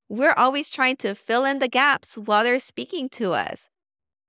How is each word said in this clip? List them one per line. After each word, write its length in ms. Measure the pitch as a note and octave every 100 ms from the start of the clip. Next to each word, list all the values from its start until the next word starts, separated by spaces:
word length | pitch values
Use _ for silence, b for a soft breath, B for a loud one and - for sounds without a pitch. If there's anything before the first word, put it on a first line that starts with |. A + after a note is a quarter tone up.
| -
We're 260 | G#3 D4
always 360 | - B3+ C#4 D4
trying 260 | - B3+ C4+
to 160 | G3+
fill 300 | G3+ - A#3
in 160 | C4+ C#4
the 80 | B3+
gaps 500 | B3 C#4+ - - -
while 280 | G#3 G#3 A#3
they're 140 | B3+
speaking 500 | - - B3 F4+ C4
to 240 | - G3+
us. 340 | D3 E2+ - - _ _ _ _ _